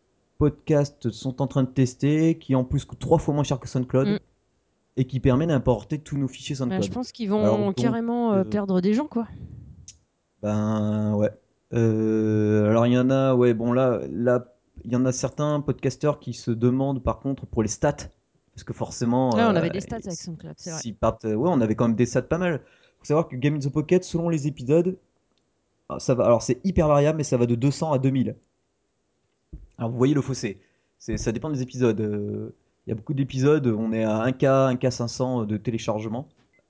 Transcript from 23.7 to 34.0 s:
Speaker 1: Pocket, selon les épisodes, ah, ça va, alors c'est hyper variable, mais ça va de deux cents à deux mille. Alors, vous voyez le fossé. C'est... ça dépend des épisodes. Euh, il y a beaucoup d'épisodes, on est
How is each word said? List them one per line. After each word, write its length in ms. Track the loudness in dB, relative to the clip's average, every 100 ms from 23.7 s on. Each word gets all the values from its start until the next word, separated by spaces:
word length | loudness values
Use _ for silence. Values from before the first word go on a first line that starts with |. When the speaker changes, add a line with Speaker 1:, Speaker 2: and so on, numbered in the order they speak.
Speaker 1:
Pocket, 340 | -4 2 2
selon 240 | 2 -2 -2
les 180 | -2 -2
épisodes, 500 | -4 0 2 2 -4 _ _ _ _ _ _ _ _ -12
ah, 100 | -6
ça 160 | 0
va, 100 | 2
alors 180 | 4 4
c'est 180 | 2 -2
hyper 220 | 0 2 4
variable, 320 | 4 4 0
mais 60 |
ça 120 | 0 0
va 100 | 2
de 100 | 2
deux 160 | 0
cents 200 | 0 0
à 60 | 0
deux 120 | 2
mille. 260 | 0 -2 -4 _ _ _ _ _ _ _ _ _ _ _ -20 -20 -10
Alors, 120 | -6
vous 80 | 0
voyez 160 | 2
le 80 | 2
fossé. 380 | 0 -4 -6 -8 _ _ _ _
C'est... 180 | -8 -4
ça 160 | -4
dépend 180 | -4 -4
des 100 | -6
épisodes. 400 | -6 0 0 2
Euh, 540 | -2 -4 -6 -8 -10 -14 _ _ -8
il 40 |
y 0 |
a 20 |
beaucoup 180 | -8 -4
d'épisodes, 540 | -4 -4 0 2 4 2
on 260 | 0 -2
est 100 | 0